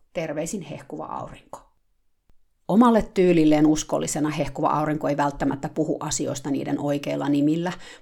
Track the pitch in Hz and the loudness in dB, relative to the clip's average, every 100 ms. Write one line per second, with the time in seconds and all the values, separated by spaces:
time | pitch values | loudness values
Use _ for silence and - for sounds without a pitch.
0 | _ - 156 147 165 208 156 - - 151 | _ -8 -6 -6 -6 -8 -10 -14 -12 -12
1 | - 65 60 - - - _ _ _ _ | -10 -10 -10 -14 -18 -20 _ _ _ _
2 | _ _ _ - _ _ - 190 240 226 | _ _ _ -20 _ _ 2 6 6 4
3 | - - 180 170 156 151 151 156 - 151 | 2 2 4 6 6 6 4 2 -2 -4
4 | 147 156 151 147 139 135 143 147 151 151 | -2 -2 -2 -2 -4 -2 0 0 0 -2
5 | 143 143 143 139 139 143 151 - 151 147 | 0 0 0 0 -2 -2 -4 -2 -2 -2
6 | 151 - 135 135 147 135 139 143 143 143 | -4 -4 -4 -4 -4 -4 -2 -4 -2 -2
7 | 147 143 143 143 147 165 175 175 - - | -4 -2 0 2 2 2 -2 -6 -12 -10